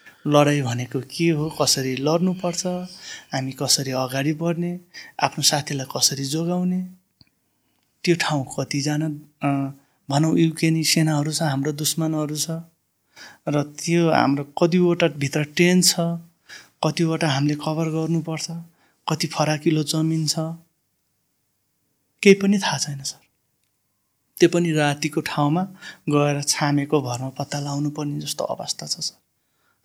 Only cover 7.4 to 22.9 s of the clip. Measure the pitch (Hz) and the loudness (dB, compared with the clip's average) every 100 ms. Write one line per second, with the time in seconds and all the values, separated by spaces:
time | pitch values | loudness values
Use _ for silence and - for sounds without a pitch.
7.4 | _ _ _ _ _ _ - 170 - 151 | _ _ _ _ _ _ -2 0 0 -2
8.4 | 123 - 135 143 143 151 160 147 - _ | -4 -6 -4 -2 -2 -2 -2 -6 -12 _
9.4 | 143 139 139 135 _ _ - 139 160 170 | -2 -2 -4 -8 _ _ -2 2 4 4
10.4 | 165 156 165 160 156 - 156 151 147 156 | 2 2 2 2 2 2 4 2 0 -2
11.4 | 160 135 139 147 151 - 160 156 151 151 | -2 0 -2 -2 -4 -2 -2 -2 -2 -4
12.4 | 151 165 165 _ _ _ _ - - - | -6 -8 -12 _ _ _ _ -20 -20 -12
13.4 | - 147 147 - - 170 165 139 123 139 | -2 0 -2 -4 0 4 4 4 4 2
14.4 | 139 - 170 180 175 170 165 147 139 151 | -2 0 4 4 4 4 2 0 -2 -2
15.4 | 147 - 175 185 175 - 170 170 - _ | -2 2 4 6 4 2 0 -4 -8 _
16.4 | - - - _ 156 151 165 160 160 135 | -20 -20 -20 _ -2 2 0 0 0 2
17.4 | 143 147 156 156 165 160 160 165 160 156 | 2 0 -2 -2 -2 -2 0 -2 -2 -6
18.4 | - 165 165 _ _ _ - 160 156 - | -8 -10 -12 _ _ _ -6 -4 -2 0
19.4 | 151 151 170 156 147 160 160 160 156 - | 0 0 2 0 0 0 0 0 0 -2
20.4 | 160 170 _ _ _ _ _ _ _ _ | -4 -8 _ _ _ _ _ _ _ _
21.4 | _ _ _ _ _ _ _ _ 202 196 | _ _ _ _ _ _ _ _ 6 8
22.4 | 196 208 - 139 147 | 6 2 0 -4 -6